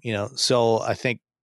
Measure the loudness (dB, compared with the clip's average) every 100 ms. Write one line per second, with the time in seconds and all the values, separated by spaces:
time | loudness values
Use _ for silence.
0 | -6 -6 -6 -4 0 2 4 2 0 -2
1 | -4 -6 _ _